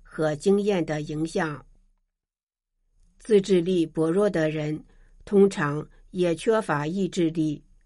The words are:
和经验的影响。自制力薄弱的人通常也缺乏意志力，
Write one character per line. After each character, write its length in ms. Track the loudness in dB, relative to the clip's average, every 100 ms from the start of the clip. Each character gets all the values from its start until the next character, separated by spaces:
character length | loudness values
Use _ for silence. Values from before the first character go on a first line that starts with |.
和 320 | -12 -4 -4 -2
经 260 | 0 2
验 200 | 2 -2 -2
的 160 | -6
影 240 | -6 -6 -4
响。 360 | -4 -4 -8 -16 _ _ _ _ _ _ _ _ _ _ _ _ _ _ _
自 200 | 2 2
制 220 | 4 2
力 240 | 2 0
薄 260 | 0 0 0
弱 180 | 2 2
的 180 | 2 0
人 340 | -2 -4 -6 -10 -20 -20 -20 0
通 240 | 4 4
常 360 | 4 -4 -4 -10 -16 -10
也 220 | -2 -2
缺 240 | 0 0 0
乏 240 | 0 -2 -2
意 200 | -4 -2
志 220 | 0 -2
力， 340 | 0 -4 -4 -12 _